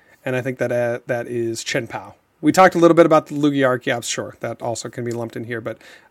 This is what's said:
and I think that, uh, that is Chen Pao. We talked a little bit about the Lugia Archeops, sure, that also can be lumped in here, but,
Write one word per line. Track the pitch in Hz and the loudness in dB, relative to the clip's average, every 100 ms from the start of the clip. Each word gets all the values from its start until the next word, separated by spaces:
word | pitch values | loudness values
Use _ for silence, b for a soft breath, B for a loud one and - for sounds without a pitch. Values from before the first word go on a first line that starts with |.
| b b 131 | b b -6
and | 127 | -4
I | |
think | 131 127 | -4 -4
that, | 123 | -2
uh, | 123 120 123 - | -2 -2 -4 -6
that | 120 123 | -6 -6
is | 120 117 117 | -6 -6 -6
Chen | - 143 117 | -6 -6 -6
Pao. | 107 101 - _ _ | -12 -14 -20 _ _
We | 151 | 2
talked | 180 185 175 | 6 6 8
a | |
little | 170 165 | 6 8
bit | 160 | 6
about | 156 151 | 4 2
the | 147 | -2
Lugia | 147 139 131 | 0 2 2
Archeops, | 127 139 120 - | 0 -2 -4 -6
sure, | - 104 - | -8 -10 -10
that | 117 113 | -10 -8
also | 117 113 120 | -8 -8 -10
can | 123 120 | -10 -8
be | |
lumped | 117 113 120 | -6 -8 -10
in | 113 | -10
here, | 117 | -8
but, | 113 110 b b b | -10 -12 b b b